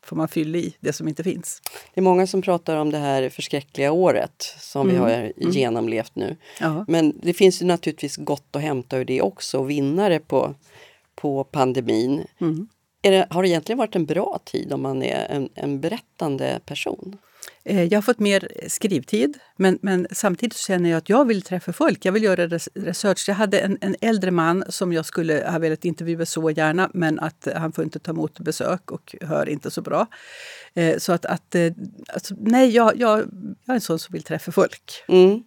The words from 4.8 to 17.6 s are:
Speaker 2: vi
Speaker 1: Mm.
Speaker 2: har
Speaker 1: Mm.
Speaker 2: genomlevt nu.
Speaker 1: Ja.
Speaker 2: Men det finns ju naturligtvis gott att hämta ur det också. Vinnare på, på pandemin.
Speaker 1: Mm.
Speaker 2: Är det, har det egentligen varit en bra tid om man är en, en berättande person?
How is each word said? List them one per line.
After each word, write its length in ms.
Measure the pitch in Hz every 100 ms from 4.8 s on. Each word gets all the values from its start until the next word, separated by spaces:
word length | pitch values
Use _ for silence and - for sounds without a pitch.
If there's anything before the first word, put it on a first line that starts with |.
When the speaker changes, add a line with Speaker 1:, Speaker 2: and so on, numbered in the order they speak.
| 139
Speaker 2:
vi 40 | 185
Speaker 1:
Mm. 60 |
Speaker 2:
har 80 | 117
Speaker 1:
Mm. 220 | 117 107 -
Speaker 2:
genomlevt 760 | 156 180 123 113 113 113 113
nu. 220 | - 104 160 - -
Speaker 1:
Ja. 240 | 160 156 202
Speaker 2:
Men 240 | 165 156 -
det 100 | 170
finns 300 | 175 190 185
ju 40 | 180
naturligtvis 500 | 170 - 151 143 -
gott 400 | 147 143 _ 143
att 60 |
hämta 360 | 156 135 123 131
ur 60 |
det 160 | 127 131
också. 400 | 190 185 - 135
Vinnare 560 | 135 147 139 160 208 160
på, 340 | - 135 135 139 _ - - _ _
på 300 | - 151 135
pandemin. 840 | 135 151 131 127 117 110 123 147 165 _
Speaker 1:
Mm. 280 | 170 156 214 _ _ _
Speaker 2:
Är 80 | 202
det, 160 | 190 185
har 120 | 170
det 60 | 190
egentligen 300 | 170 151 233
varit 180 | 220 185
en 100 | 156
bra 320 | 160 233 349
tid 280 | - - -
om 100 | 139
man 200 | 135 131
är 240 | 127 131 -
en, 180 | 143 135
en 260 | - 143 139
berättande 800 | 160 233 - _ 160 139 131 127 -
person? 500 | 143 - - 190 202 _ _ - _